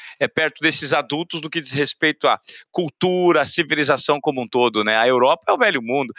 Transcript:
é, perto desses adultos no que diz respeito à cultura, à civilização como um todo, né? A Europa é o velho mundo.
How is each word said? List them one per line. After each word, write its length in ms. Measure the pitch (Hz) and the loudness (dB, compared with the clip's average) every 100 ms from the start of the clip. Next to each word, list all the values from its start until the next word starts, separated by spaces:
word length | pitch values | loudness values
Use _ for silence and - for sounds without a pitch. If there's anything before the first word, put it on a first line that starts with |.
| - - | -20 -6
é, 80 | 131 | -4
perto 340 | - 156 - | -2 -4 -2
desses 320 | 156 147 143 | -2 -2 -2
adultos 480 | 151 135 151 170 165 | -2 -2 -6 -6 -10
no 80 | 151 | -10
que 120 | 170 | -8
diz 100 | 135 | -6
respeito 560 | 135 139 - 156 147 135 | -4 -4 -2 -2 0 0
à 140 | 107 - - - | 0 -4 -20 -10
cultura, 720 | - 165 - 185 180 175 156 | -6 -6 -2 0 2 4 2
à 20 | |
civilização 760 | 135 - 143 151 143 135 - 147 | 2 -2 0 0 2 2 0 0
como 220 | 151 131 | -2 -4
um 60 | 113 | -2
todo, 340 | 123 120 107 | 0 2 2
né? 140 | 107 110 | 0 2
A 100 | 123 | 4
Europa 380 | 127 131 170 - | 4 4 2 0
é 40 | |
o 60 | 311 | 2
velho 220 | 220 143 | 2 0
mundo. 320 | 113 139 123 | -2 -4 -4